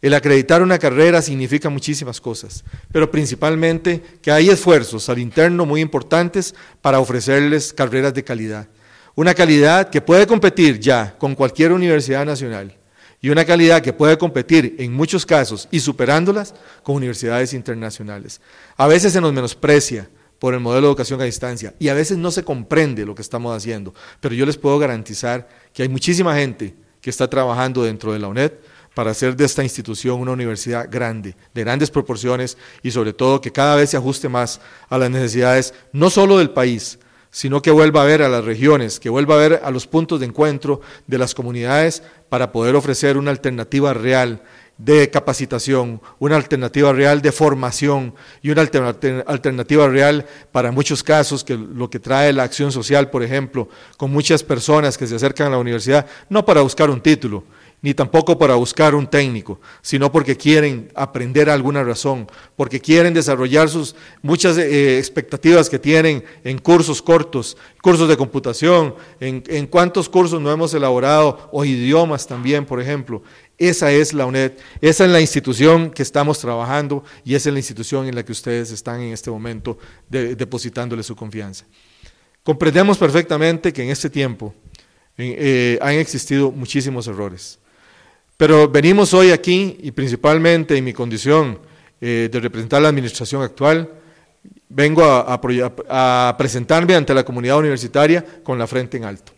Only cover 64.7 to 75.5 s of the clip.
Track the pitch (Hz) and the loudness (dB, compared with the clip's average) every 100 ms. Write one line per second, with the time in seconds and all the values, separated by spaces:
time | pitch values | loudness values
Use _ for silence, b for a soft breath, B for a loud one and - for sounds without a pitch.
64.7 | 143 143 131 131 - - - 160 170 156 | 2 2 2 -2 -8 -8 -2 4 4 4
65.7 | 135 143 160 160 143 - B 123 131 - | -2 0 2 2 0 -8 B -10 -6 4
66.7 | 170 160 143 - 165 151 135 113 - b | 4 4 -4 2 2 2 -6 -8 -14 b
67.7 | b 190 170 160 147 131 139 131 117 156 | b 2 4 4 2 0 -4 -6 -2 2
68.7 | 175 151 107 B B 131 131 123 156 143 | 2 2 -6 B B -10 -10 -8 -8 0
69.7 | 180 180 180 175 185 175 165 147 151 165 | 2 2 0 0 2 2 0 -2 -2 -2
70.7 | 151 135 123 131 151 151 127 - 143 143 | 0 0 0 2 4 2 0 -10 -4 -2
71.7 | 127 123 156 170 147 - 123 123 147 139 | -2 2 2 2 -2 -8 -8 -2 -2 -2
72.7 | 123 127 147 127 113 b b b _ 175 | -6 -6 -8 -8 -12 b b b _ 0
73.7 | 165 151 143 151 151 127 131 135 131 B | 2 2 4 2 0 -2 -2 -4 -6 B
74.7 | B 151 156 185 170 160 - 131 | B 2 4 4 4 2 0 -4